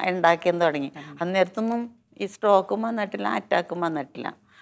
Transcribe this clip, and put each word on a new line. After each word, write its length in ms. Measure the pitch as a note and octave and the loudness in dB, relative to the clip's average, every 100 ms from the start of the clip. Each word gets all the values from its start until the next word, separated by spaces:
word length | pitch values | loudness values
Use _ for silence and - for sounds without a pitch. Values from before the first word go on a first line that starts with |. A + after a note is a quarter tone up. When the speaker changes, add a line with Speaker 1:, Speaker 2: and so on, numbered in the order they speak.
| F#3 | -2
Speaker 1:
ഉണ്ടാക്കിയെന്ന് 580 | F#3 E3+ E3+ F3+ F3 E3+ | 4 4 4 4 2 2
തുടങ്ങി. 260 | D3 C#3 D3+ | 2 -4 -8
Speaker 2:
ആ. 200 | D3 C#3+ | -14 -6
Speaker 1:
അന്നേരത്തൊന്നും 720 | E3+ F#3+ F#3 G#3 A3+ A#3 A#3 - _ - | -2 0 -2 -2 -4 -2 -6 -12 _ -10
ഈ 60 | G3+ | -10
സ്ട്രോക്കും 560 | - G#3+ G3 G3 G3+ | -2 4 4 4 -2
വന്നിട്ടില്ല, 460 | A3+ A3+ G3+ G3+ G3+ | -2 -4 -6 -4 -4
അറ്റാക്കും 540 | - - F3+ F3 F3 | -4 0 -2 -2 -4
വന്നിട്ടില്ല. 680 | E3+ D#3 C3+ - - - _ _ | -4 -4 -8 -10 -12 -12 _ _